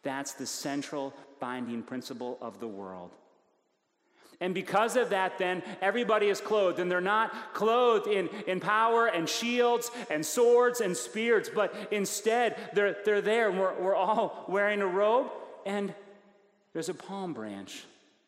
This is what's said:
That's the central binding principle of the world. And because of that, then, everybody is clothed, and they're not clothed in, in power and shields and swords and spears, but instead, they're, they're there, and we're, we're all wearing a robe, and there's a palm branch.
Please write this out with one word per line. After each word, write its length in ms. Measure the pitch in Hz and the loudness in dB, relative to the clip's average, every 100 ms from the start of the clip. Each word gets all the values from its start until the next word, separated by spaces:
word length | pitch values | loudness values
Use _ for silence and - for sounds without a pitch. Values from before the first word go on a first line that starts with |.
That's 300 | 147 135 139 | -6 -6 -8
the 140 | - 127 | -8 -8
central 640 | - 151 143 139 147 139 131 - - | -6 -4 -6 -4 -6 -6 -10 -20 -10
binding 420 | 123 127 117 117 | -8 -6 -6 -6
principle 560 | 117 131 - 123 123 123 | -6 -10 -8 -10 -8 -8
of 200 | 117 101 | -10 -10
the 80 | 117 | -10
world. 420 | 98 98 92 87 - _ _ _ _ _ _ _ _ _ _ - - | -10 -10 -12 -14 -18 _ _ _ _ _ _ _ _ _ _ -20 -6
And 140 | 180 | -4
because 420 | 185 185 196 226 247 | -4 0 0 2 2
of 140 | 208 | 2
that, 280 | 190 185 185 | 0 0 -2
then, 240 | 180 180 180 196 | -2 -2 -6 -2
everybody 460 | 190 220 220 214 208 | -2 0 2 2 2
is 120 | 196 | 0
clothed, 380 | - 214 190 175 | 0 2 2 0
and 120 | 180 | 0
they're 100 | 180 | 0
not 520 | 185 214 220 226 - | 2 2 0 -4 -10
clothed 540 | - 214 240 247 220 208 | -2 2 4 6 4 2
in, 220 | 202 170 208 185 | 0 0 -4 -4
in 140 | 185 | -2
power 460 | 165 214 226 233 233 | 2 2 4 4 4
and 220 | 170 165 | 2 -2
shields 640 | - 233 240 240 240 233 247 208 | -2 0 2 4 2 -2 -10 -4
and 160 | 151 | -2
swords 560 | 156 - 240 240 247 240 | 0 4 6 8 6 2
and 160 | 202 175 | -2 -2
spears, 540 | - 220 233 220 226 | -6 -2 2 2 2
but 220 | 214 196 214 202 | -2 -2 -2 -4
instead, 680 | 208 196 - 220 233 233 196 202 | -2 -2 0 2 2 2 0 -2
they're, 220 | - 202 170 | 2 2 2
they're 160 | 214 208 | 0 2
there, 280 | 190 226 220 | 2 2 2
and 80 | 185 | 2
we're, 160 | 190 | 0
we're 200 | - 180 180 | 0 0 2
all 480 | 196 220 196 - - | 2 2 0 -4 -2
wearing 320 | 190 202 208 | 2 2 2
a 60 | 196 | 0
robe, 440 | 180 208 240 262 - - - 196 | 2 4 4 2 -6 -14 -12 -6
and 260 | 202 202 165 - - - _ _ _ _ | -4 -4 -8 -18 -20 -20 _ _ _ _
there's 160 | 165 160 | -8 -6
a 60 | |
palm 380 | 156 - 196 185 | -8 -10 -8 -6
branch. 520 | 127 107 98 95 - - _ _ _ | -8 -8 -10 -12 -16 -18 _ _ _